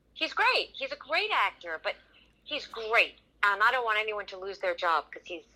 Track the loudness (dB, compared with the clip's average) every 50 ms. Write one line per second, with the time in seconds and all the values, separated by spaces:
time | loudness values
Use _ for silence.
0 | _ _ -8 -6 -6 -4 0 2 2 4 4 2 0 -4 -8 -10 -8 -8 -8 -10
1 | -6 -4 -2 0 0 0 2 2 2 0 -2 -6 -10 -10 -8 -6 -6 -6 -8 -8
2 | -12 _ -20 -20 -20 _ _ _ -12 -10 -10 -10 -10 -10 -10 -8 -2 2 4 4
3 | 2 2 -2 -12 _ _ _ _ 2 2 4 4 4 4 4 4 2 2 2 0
4 | 0 -2 -2 -6 -6 -8 -10 -10 -8 -10 -6 -4 -2 -2 -2 0 2 2 2 2
5 | 0 -4 -10 -16 -14 -12 -14 -14 -14 _ _